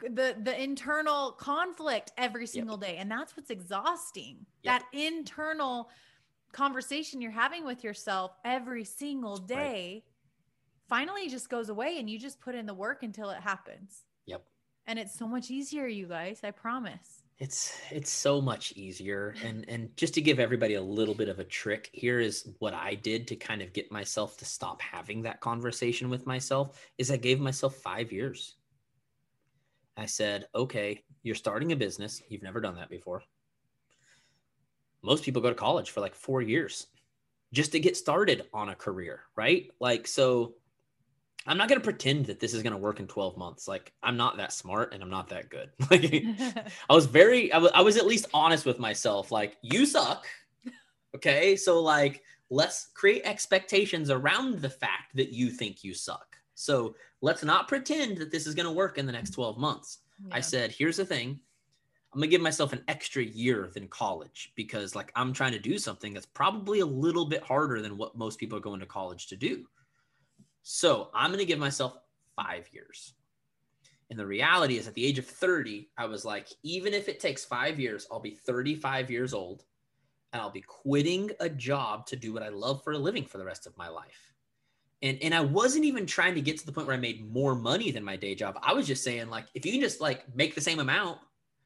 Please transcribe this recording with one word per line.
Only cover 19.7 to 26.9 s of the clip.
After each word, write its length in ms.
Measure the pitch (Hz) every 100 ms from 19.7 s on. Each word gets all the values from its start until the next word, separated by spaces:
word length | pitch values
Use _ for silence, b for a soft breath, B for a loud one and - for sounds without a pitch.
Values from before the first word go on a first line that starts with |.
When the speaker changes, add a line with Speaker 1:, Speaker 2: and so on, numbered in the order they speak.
| 117 113 -
Speaker 2:
just 180 | 165
to 60 | 165
give 160 | 151 135
everybody 360 | 120 123 113
a 80 | 101
little 320 | 92 104 110
bit 140 | 104 104
of 100 | 92
a 40 |
trick, 440 | 90 - 107 107 -
here 280 | - 120 123
is 280 | 113 101 - -
what 140 | 110
I 200 | 85 92
did 320 | 104 110 110 120
to 80 | -
kind 240 | - 107
of 100 | 95
get 180 | 98 -
myself 460 | 104 98 - 104 -
to 60 |
stop 360 | - - 92 90
having 400 | - 87 85 107
that 180 | 113 -
conversation 680 | 120 117 120 117 120 120 127
with 160 | 127 127
myself, 600 | 127 123 135 139 - -